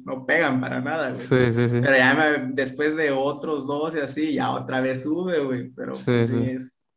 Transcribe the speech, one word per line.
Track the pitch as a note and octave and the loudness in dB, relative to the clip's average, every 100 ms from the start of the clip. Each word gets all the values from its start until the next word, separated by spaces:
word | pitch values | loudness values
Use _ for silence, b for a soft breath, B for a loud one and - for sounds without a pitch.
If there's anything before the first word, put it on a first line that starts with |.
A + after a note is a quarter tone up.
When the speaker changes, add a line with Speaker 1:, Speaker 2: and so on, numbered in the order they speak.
| - | -10
Speaker 1:
no | C3 B2+ | -8 0
pegan | D#3 D#3 B2+ | 0 2 0
para | B2+ B2+ | -2 -4
nada, | C3 D#3+ C3+ | -4 -4 -4
güey. | B2+ | -6
Speaker 2:
Sí, | - C3 B2 | 2 4 4
sí, | A#2 A#2+ | 4 2
sí. | A#2+ | 2
Speaker 1:
Pero | C3 C3 | 4 6
ya | B2+ C#3+ | 6 6
me, | D#3 D3 B2+ | 4 2 -2
después | C3 B2+ D3 D3+ D#3 | -4 -4 -2 -2 0
de | D3+ | 0
otros | C3+ C#3 C#3+ D#3+ D3 C3+ | 0 0 -2 -4 -4 -4
dos | C#3+ D#3+ D#3+ | -4 -2 -4
y | |
así, | C3+ C3 D#3 | -4 -2 -2
ya | C3 B2+ | 0 0
otra | C3 B2+ C3 | -2 -2 -2
vez | C3 C3 | 0 -2
sube, | D3+ E3 F3+ E3 | -2 -2 0 0
güey, | C#3 B2 B2+ - | -2 -4 -6 -10
pero, | - C3 | -10 -4
Speaker 2:
Sí, | - | 2
Speaker 1:
pues, | A#2+ A#2 | 2 4
sí, | |
Speaker 2:
sí. | C3 B2+ | 2 0
Speaker 1:
es, | C3 - _ _ | -4 -10 _ _